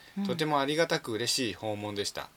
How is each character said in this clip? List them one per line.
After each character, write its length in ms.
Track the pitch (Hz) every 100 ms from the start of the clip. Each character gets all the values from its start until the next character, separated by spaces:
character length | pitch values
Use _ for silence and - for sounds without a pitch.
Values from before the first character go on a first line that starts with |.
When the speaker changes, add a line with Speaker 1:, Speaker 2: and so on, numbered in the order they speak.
| - -
Speaker 1:
う 20 |
ん。 60 | 196
Speaker 2:
と 80 | 175
て 100 | 156
も 140 | 147
あ 80 | 139
り 80 | 151
が 100 | 165
た 140 | 165
く 140 | -
嬉 200 | 107 120
し 160 | - 120
い 40 | 90
訪 200 | 110 104
問 200 | 104 101
で 100 | 98
し 60 |
た。 180 | - -